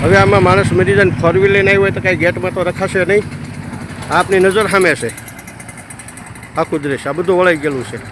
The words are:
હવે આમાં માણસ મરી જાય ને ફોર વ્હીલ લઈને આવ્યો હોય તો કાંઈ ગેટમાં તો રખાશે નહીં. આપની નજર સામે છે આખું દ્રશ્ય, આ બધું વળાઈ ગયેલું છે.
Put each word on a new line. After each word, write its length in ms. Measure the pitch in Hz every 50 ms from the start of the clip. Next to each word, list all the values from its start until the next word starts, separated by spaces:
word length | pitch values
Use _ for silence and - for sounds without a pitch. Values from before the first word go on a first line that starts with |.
| -
હવે 140 | 160 190 196
આમાં 260 | 196 196 208 202 185
માણસ 280 | 180 180 196 196 -
મરી 240 | 160 175 185 180 202
જાય 100 | 196 202
ને 100 | 185 160 -
ફોર 120 | - 170 170
વ્હીલ 200 | 190 196 196 196
લઈને 180 | 202 196 190
આવ્યો 100 | 196 196
હોય 100 | 196 196
તો 100 | 190 196
કાંઈ 220 | - 185 185 160 156
ગેટમાં 300 | 175 175 180 175 185 165
તો 100 | 190 175
રખાશે 420 | 175 180 - 190 185 - 190 180
નહીં. 180 | 175 196 208 196 - - - - - - - - - - - - - - - - -
આપની 280 | 147 165 180 - 196 190
નજર 280 | 185 190 185 214 214 190
સામે 260 | 180 196 185 170 147
છે 140 | 127 - 113 104 - - - - - - - - - - - - - - - - - - - - - - - - - - - - 156
આખું 240 | 165 - - 156 143
દ્રશ્ય, 260 | 147 139 117 - 139
આ 80 | 143 156
બધું 220 | 180 170 185 175
વળાઈ 220 | 185 180 170 151 139
ગયેલું 220 | 151 143 131 117 107
છે. 80 | 117 113 - -